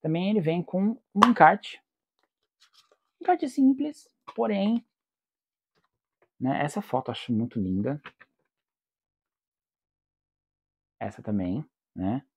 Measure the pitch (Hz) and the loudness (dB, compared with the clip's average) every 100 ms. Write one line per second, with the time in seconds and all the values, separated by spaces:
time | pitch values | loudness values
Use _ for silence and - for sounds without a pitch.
0 | 156 165 190 214 156 170 - 180 202 226 | -2 -2 0 0 0 -2 -4 -2 -2 -4
1 | _ 196 233 226 156 202 - - _ _ | _ 4 4 8 8 8 -6 -18 _ _
2 | _ _ _ _ _ _ _ _ _ _ | _ _ _ _ _ _ _ _ _ _
3 | _ _ 339 359 285 269 262 277 294 - | _ _ -2 0 -2 2 4 4 -4 -8
4 | - _ - - 226 202 196 117 _ _ | -20 _ -16 -4 -2 0 0 -2 _ _
5 | _ _ _ _ _ _ _ _ _ _ | _ _ _ _ _ _ _ _ _ _
6 | _ _ _ _ 127 139 147 202 - 127 | _ _ _ _ -4 -4 -4 -6 -6 -6
7 | 127 113 - 110 120 117 92 92 113 147 | -6 -10 -4 -4 -4 -4 -4 -4 -4 -8
8 | - _ - _ _ _ _ _ _ _ | -12 _ -20 _ _ _ _ _ _ _
9 | _ _ _ _ _ _ _ _ _ _ | _ _ _ _ _ _ _ _ _ _
10 | _ _ _ _ _ _ _ _ _ _ | _ _ _ _ _ _ _ _ _ _
11 | 107 - - 104 90 101 156 _ _ - | -12 -10 -6 -4 -2 -4 -8 _ _ -6
12 | 92 127 - | -4 -4 -8